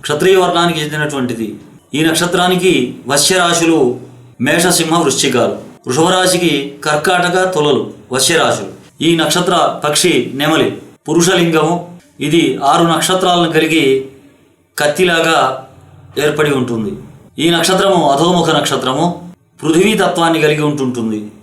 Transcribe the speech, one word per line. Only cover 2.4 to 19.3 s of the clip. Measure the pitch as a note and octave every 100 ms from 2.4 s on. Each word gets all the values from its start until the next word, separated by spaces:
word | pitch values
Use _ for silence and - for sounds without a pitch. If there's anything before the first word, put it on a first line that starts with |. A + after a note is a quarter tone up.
| F3+ F3+ F3+ C#3 B2 - A#2+
వశ్య | D3 - F#3
రాశులు | E3+ E3 E3 D#3+ B2+ B2 - - - -
మేష, | B2+ E3+ F3
సింహ, | E3+ D#3+ E3
వృశ్చికాలు. | D#3 B2 C#3+ B2 G#2 - - - -
వృషభ | B2+ F3
రాశికి | F#3 F#3 F3+ F3 C#3 - -
కర్కాటక, | D#3 D3 F#3 F3+ F3 F3+ F#3
తులలు | E3+ D3 B2 - - -
వశ్య | B2+ - E3
రాశులు. | B2 - G2 - - _
ఈ | D#3 E3
నక్షత్ర | D3+ F3 F3+ F3 C#3+ -
పక్షి | D3 C#3+ F3+ C#3 - C3
నెమలి, | D3+ D#3 A2 - - - -
పురుషలింగము. | D#3+ E3+ F3 E3 D#3+ D3+ F3 - - _ _
ఇది | C#3+ E3 C#3 B2+
ఆరు | C#3 E3
నక్షత్రాలను | E3+ D#3+ - F#3 F#3 F3 E3
కలిగి | D#3 D#3 D#3+ C3+ C3+ - - - _ _ _ _ -
కత్తిలాగా | D3 D3 F3+ E3 E3 D3+ C3+ - - - - - - -
ఏర్పడి | D3 D3 D3
ఉంటుంది. | C3+ A#2+ A2+ G#2 G#2+ - - - -
ఈ | D#3
నక్షత్రము | E3+ E3 F#3+ G3+ F3+ D3
అధోముఖ | C#3 E3+ F3+ D#3+
నక్షత్రము, | D3+ D3 C3 B2 D3 F3 F3 -